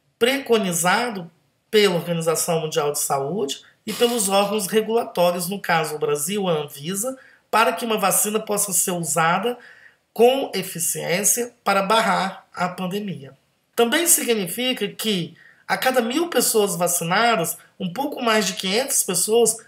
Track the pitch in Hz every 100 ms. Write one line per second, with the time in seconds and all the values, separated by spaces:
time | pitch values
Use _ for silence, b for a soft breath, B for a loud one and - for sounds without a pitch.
0 | _ - 240 269 269 226 190 160 175 202
1 | 240 196 170 _ _ _ _ 214 202 175
2 | 170 165 160 160 - 160 156 156 147 -
3 | - 139 139 196 269 - B B - 196
4 | 240 240 190 196 202 214 185 220 208 226
5 | 233 - 175 180 170 196 - 165 156 151
6 | 151 147 147 208 185 156 143 - 156 196
7 | 254 262 B B B 214 226 - 233 214
8 | 190 - 208 214 - 202 202 185 - 175
9 | 160 160 160 185 233 247 B B B B
10 | _ - 240 269 - 196 175 170 - 156
11 | 151 175 208 - 240 - - 196 190 226
12 | 214 175 190 - - - 175 175 180 202
13 | 208 139 135 - _ _ _ - 233 302
14 | 330 - 233 220 175 185 254 254 208 -
15 | 214 190 165 B B B B 190 254 254
16 | 226 269 339 254 - 220 202 170 175 -
17 | 165 190 233 214 160 - B B 185 175
18 | 294 - 233 214 190 180 190 208 269 -
19 | - 180 - 233 220 -